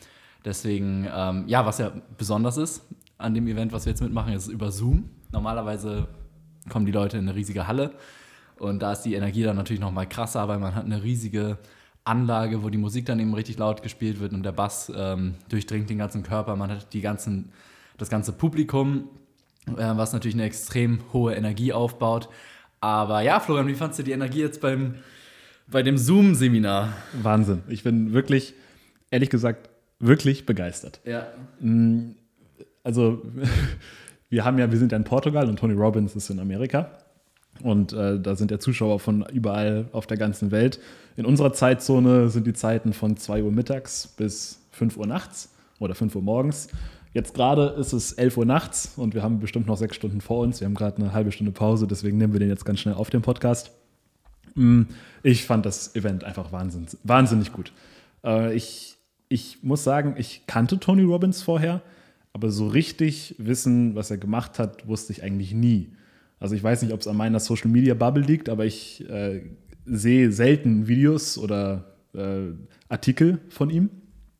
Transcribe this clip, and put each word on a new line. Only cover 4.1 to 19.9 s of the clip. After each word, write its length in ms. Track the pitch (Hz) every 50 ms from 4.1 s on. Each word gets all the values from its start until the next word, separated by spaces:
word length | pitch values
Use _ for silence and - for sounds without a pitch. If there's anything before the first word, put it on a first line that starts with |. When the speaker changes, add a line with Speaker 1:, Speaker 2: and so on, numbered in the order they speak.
| 110 113 104 113 101
Speaker 1:
ist 140 | 98 92
über 240 | 110 - 104 107 101
Zoom. 380 | 95 98 113 123 156 180 - - - - _ -
Normalerweise 760 | - 107 104 110 113 117 110 107 107 98 101 107 104 104 - - - - - - _ - - - _ _ - -
kommen 160 | - 107 104
die 60 | 101
Leute 260 | 98 104 101 101 110
in 100 | 107 95
eine 80 | 95 92
riesige 300 | 104 101 101 95 98 90
Halle 280 | 98 113 135 143 143 - - - - - - - - - - _ _ _ -
und 240 | - 101 101 95 104
da 80 | 101
ist 100 | 101 -
die 140 | - 113 101
Energie 260 | 98 98 101 95 117
dann 140 | 113 107 101
natürlich 260 | 98 95 - 110 95
noch 100 | 104 95
mal 140 | 92 92 95
krasser, 420 | 95 - 123 113 - - 117 104
weil 120 | 104 104 101
man 160 | 98 95 95
hat 100 | 110 -
eine 160 | 104 107 107
riesige 560 | 101 120 123 117 113 104 104 104 104 107 104 - - - - _ _ _ _ _ -
Anlage, 580 | 110 113 123 123 117 113 110 113 110 113 107 104
wo 60 | 107
die 80 | 107
Musik 280 | 107 104 101 107 123 120
dann 140 | 131 120 113
eben 140 | 110 110 107
richtig 240 | 107 110 - 107
laut 260 | 110 107 107 107 - -
gespielt 360 | - - - 113 107 104 98
wird 140 | 101 98 104
und 100 | 95 95
der 100 | 98 85
Bass, 380 | 101 101 101 - - - - -
ähm, 400 | 98 98 95 95 92 92 90 87 - - -
durchdringt 400 | 117 107 98 - 110 107 107 104
den 80 | 107
ganzen 260 | 104 104 101 - 104 -
Körper. 320 | - 110 107 104 110 104
Man 160 | 98 101 98
hat 220 | 104 101 101 _ -
die 80 | 104
ganzen, 500 | 95 104 104 - - 110 98 98 92 - - _ - - - - _ _ _
das 120 | - 107 -
ganze 220 | 113 107 - 113
Publikum, 800 | 92 - 165 160 151 156 151 - 139 135 135 139 139 135 - - - - _ _ _ _ _ _ _ _ -
äh, 80 | - 120
was 380 | - 113 113